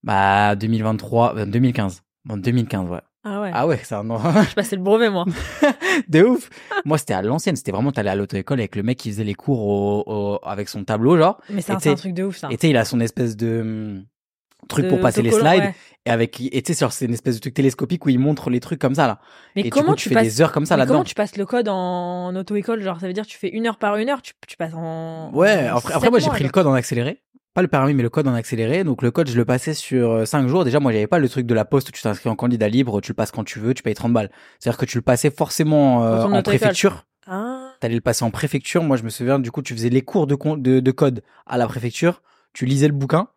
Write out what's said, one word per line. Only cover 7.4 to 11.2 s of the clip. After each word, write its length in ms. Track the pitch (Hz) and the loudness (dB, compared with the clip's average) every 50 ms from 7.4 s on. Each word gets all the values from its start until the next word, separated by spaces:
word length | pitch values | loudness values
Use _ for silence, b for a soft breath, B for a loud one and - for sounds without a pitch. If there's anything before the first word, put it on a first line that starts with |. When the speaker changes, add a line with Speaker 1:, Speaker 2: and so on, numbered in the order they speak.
| - 202 160 | -2 -2 -2
Speaker 1:
C'était 160 | - - - | -2 -4 -4
vraiment, 180 | 92 98 123 143 | -2 -2 -2 -2
t'allais 200 | 135 - 101 101 | -2 -2 -2 -2
à 40 | 95 | -2
l'auto-école 460 | 101 101 - - 98 92 - 143 127 | -2 -4 -4 -4 -6 -4 -4 -4 -4
avec 160 | 110 95 - | -4 -4 -4
le 60 | 104 | -4
mec 160 | 101 117 127 - | -2 -2 -4 -4
qui 120 | - 117 | -6 -8
faisait 140 | 104 107 110 | -6 -4 -4
les 100 | 104 98 | -4 -6
cours 320 | - - - 139 117 104 | -4 -2 -2 -2 0 0
au, 380 | 101 101 101 101 101 104 104 - | 0 0 2 2 0 0 0 -2
au, 320 | - 107 104 101 101 101 - - | -4 -6 -4 -4 -4 -4 -6 -6
avec 240 | - 101 98 101 - | -8 -8 -8 -8 -10
son 160 | - 107 95 | -10 -12 -4
tableau, 320 | - 110 107 113 135 175 | -4 -2 2 4 4 6
genre. 220 | 165 | 6